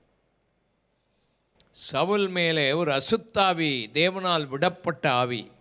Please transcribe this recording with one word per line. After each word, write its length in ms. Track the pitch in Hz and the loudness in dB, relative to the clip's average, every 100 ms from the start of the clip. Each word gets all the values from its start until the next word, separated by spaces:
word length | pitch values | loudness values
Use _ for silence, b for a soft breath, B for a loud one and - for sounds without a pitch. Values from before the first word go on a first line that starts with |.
| _ _ _ _ _ _ _ _ _ _ _ _ _ _ _ _ - | _ _ _ _ _ _ _ _ _ _ _ _ _ _ _ _ -20
சவுல் 560 | - - 135 170 208 196 | -12 -4 -2 0 2 0
மேலே 440 | 180 170 160 135 | 0 0 2 2
ஒரு 200 | 156 160 | 0 0
அசுத்தாவி, 1000 | 135 - 226 - 208 190 165 156 131 107 | 0 0 -2 -2 0 2 2 0 -2 -2
தேவனால் 560 | 151 175 190 185 165 143 | 0 0 0 -2 -2 -2
விடப்பட்ட 600 | 139 180 175 175 156 151 | -2 -2 -2 -6 -2 0
ஆவி 440 | 123 123 120 - - | 2 0 -4 -8 -18